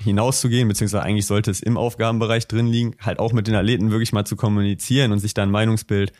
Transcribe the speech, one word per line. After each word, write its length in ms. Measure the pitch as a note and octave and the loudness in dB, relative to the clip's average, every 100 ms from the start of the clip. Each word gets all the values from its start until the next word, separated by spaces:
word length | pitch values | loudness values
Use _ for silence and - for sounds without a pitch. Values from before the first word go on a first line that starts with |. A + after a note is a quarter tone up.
hinauszugehen, 680 | G#2 G2+ A#2+ C3 B2+ A#2+ A#2 | 0 2 2 0 0 2 2
beziehungsweise 340 | G2 G#2 G2+ | 0 -2 -2
eigentlich 240 | - G#2 G2 | 0 -2 0
sollte 240 | G2+ G#2+ | 0 0
es 100 | F#2 | -2
im 160 | A2 A#2 | -2 0
Aufgabenbereich 680 | A#2+ - A2+ A2+ A2 A2+ A2+ | -2 0 0 0 0 0 0
drin 200 | A2 A#2 | 0 0
liegen, 300 | A#2 A#2 - | 0 -2 -4
halt 200 | A2 - | -6 -2
auch 160 | A2+ | -2
mit 120 | A#2 G#2 | -2 0
den 80 | |
Athleten 360 | G#2+ G2+ A#2+ G#2+ | 2 2 2 0
wirklich 240 | G#2+ A2+ | 0 0
mal 100 | G#2 | -2
zu 120 | G2+ G#2+ | -2 -2
kommunizieren 760 | A2 G#2 G2+ G2 - B2+ B2+ | 0 0 0 -2 0 2 2
und 60 | G2+ | 0
sich 160 | G2+ | -2
da 80 | - | -2
ein 80 | G2 | 0
Meinungsbild 640 | G#2 A2 A2 - G2+ G2 | 2 2 0 0 0 -2